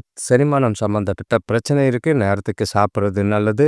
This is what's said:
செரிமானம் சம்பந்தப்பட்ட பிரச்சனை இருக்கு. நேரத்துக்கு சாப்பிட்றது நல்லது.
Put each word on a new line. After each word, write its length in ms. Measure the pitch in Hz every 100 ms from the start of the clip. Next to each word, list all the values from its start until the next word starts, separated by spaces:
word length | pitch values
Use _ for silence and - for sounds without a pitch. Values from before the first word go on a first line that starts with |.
| - -
செரிமானம் 580 | - 127 147 139 123 107
சம்பந்தப்பட்ட 580 | 104 104 98 92 - 113 -
பிரச்சனை 360 | 113 - 143 135
இருக்கு. 260 | 120 160
நேரத்துக்கு 520 | 143 98 101 - - 104
சாப்பிட்றது 560 | 101 101 107 101 98
நல்லது. 420 | 101 104 104 107